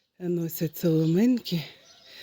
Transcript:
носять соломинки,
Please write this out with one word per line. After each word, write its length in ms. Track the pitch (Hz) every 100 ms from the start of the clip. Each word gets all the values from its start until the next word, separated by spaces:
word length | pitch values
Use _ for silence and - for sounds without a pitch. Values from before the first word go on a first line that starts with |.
| _ -
носять 580 | 180 175 165 - 160 -
соломинки, 840 | 175 160 160 170 240 247 - 170 143 - - - - -